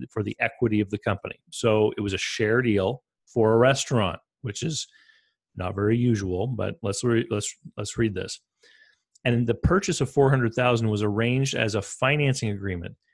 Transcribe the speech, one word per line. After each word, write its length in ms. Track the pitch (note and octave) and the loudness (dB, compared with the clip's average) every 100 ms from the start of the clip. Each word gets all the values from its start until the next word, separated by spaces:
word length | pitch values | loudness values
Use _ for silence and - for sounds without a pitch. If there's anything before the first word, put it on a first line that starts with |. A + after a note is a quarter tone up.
| - | -10
for 120 | A2+ | -6
the 140 | G#2 - | -6 -4
equity 400 | A#2 - A#2 G#2+ | -4 0 0 2
of 80 | G2+ | 0
the 80 | G#2 | -2
company. 420 | A2+ G2 G#2 - _ | -2 -2 -4 -14 _
So 420 | - A#2 G#2+ G#2+ - | -4 0 2 2 0
it 60 | |
was 120 | G2+ | -4
a 40 | F#2+ | -4
share 440 | - - G#2+ A#2+ | -4 -2 0 2
deal 420 | A#2+ G2+ F#2+ C3 _ _ _ | 2 2 0 -4 _ _ _
for 280 | A#2+ A2 | 2 4
a 40 | A2+ | 6
restaurant, 600 | B2+ C3+ - B2 F#2+ - _ _ | 6 4 0 0 0 -4 _ _
which 220 | A#2+ - | -10 -6
is 220 | E3 C#3+ - _ _ _ _ _ _ - | -6 -6 -8 _ _ _ _ _ _ -10
not 180 | F2+ G2 | -6 -2
very 220 | G#2 A#2 | 0 2
usual, 500 | A#2+ G#2+ F#2+ F2+ B2+ | 2 2 0 -2 -4
but 280 | A2 G2 - | -4 -6 -4
let's 220 | G2+ G2 | -6 -2
re-, 240 | B2 A#2 - | 0 0 0
let's, 240 | G#2 - - - - | -2 -4 -10 -14 -12
let's 220 | G#2 - | -8 -2
read 160 | A2+ | -2
this. 260 | F#2 - - _ _ _ _ _ _ _ _ B2+ | -2 -8 -10 _ _ _ _ _ _ _ _ 0
"And 220 | A#2+ A#2+ | 2 0
the 80 | - | 0
purchase 440 | - F#3 F#3+ E3 | 0 0 0 -2
of 100 | - | 0
four 200 | C#3+ C3+ | 2 4
hundred 240 | C3+ A#2 | 4 2
thousand 360 | B2+ B2 A#2 A2+ | 0 2 2 2
was 140 | G#2 | 0
arranged 520 | G#2 G#2 A#2 C3 C3 B2 | 0 0 0 0 -2 -2
as 200 | A2+ G#2 | -2 -2
a 60 | |
financing 720 | - - C3 D3 C#3 - A2 | -4 -2 0 2 2 0 -2
agreement. 440 | G2+ G2 F2+ E2 - _ | -4 -6 -6 -8 -14 _